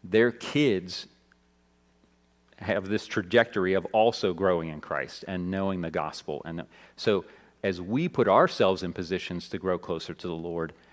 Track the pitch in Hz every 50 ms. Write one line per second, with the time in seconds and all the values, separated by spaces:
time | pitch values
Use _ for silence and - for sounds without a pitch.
0 | - 90 92 110 117 120 120 - - - - 143 151 135 104 92 87 90 87 -
1 | - - _ _ _ _ _ _ _ _ _ _ _ _ _ _ _ _ _ _
2 | _ _ _ _ _ _ _ _ _ _ _ - - 92 101 101 95 95 104 107
3 | - - - 113 98 90 98 117 113 - - 104 92 92 95 95 85 - - 110
4 | 107 120 113 - - 98 90 82 98 95 90 85 80 82 78 76 - - 82 71
5 | 69 - - - - - 95 90 87 90 92 98 98 98 95 90 85 82 80 87
6 | 76 78 76 - - - 73 71 - 78 82 82 80 - - - - - _ -
7 | - 113 104 95 82 - - - - _ _ _ - 101 92 87 90 90 110 135
8 | 170 180 - - 117 98 95 117 170 180 - - 107 95 95 90 92 90 85 -
9 | 90 78 92 90 - - 92 87 - - - 92 95 95 90 85 - - 87 80
10 | - - 85 - - 90 82 82 82 85 85 85 82 82 82 - _ _